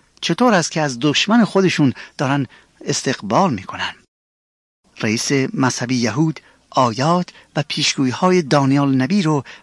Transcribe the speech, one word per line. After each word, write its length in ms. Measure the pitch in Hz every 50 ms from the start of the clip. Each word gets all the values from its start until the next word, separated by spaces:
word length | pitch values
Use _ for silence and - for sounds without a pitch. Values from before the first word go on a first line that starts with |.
| _ _ _ -
چطور 320 | - - 170 - 247 254 214
است 180 | 175 151 -
که 100 | - 165
از 160 | 151 143 123 117
دشمن 440 | 143 151 135 - - 208 220 240 208
خودشون 480 | - - 196 190 165 - - 147 127 110 - - - _
دارن 300 | - 147 131 139 143 131 - - - _ _ _ - -
استقبال 680 | 208 - - - 143 123 - - 95 110 156 196 180 123
می‌کنن؟ 400 | 95 95 - - - - - - - _ _ _ _ _ _ _ _ _ _ _ _ _ _ _ _ _ _ _ -
رئیس 300 | - 104 107 117 - -
مذهبی 640 | 143 135 131 - - - 135 127 - - 127 117 131
یهود 440 | 123 120 113 104 139 160 160 156 - _ _ _ _ _ -
آیات 580 | - 139 131 117 107 113 135 160 175 180 180 - - - - _ -
و 80 | 151 143
پیشگویی‌های 760 | - - 156 143 - - - 135 127 113 - 185 185 185 185
دانیال 540 | 160 123 151 143 139 131 139 143 143 139 135
نبی 260 | 127 127 131 190 208
رو 220 | 170 156 156 139 - - - -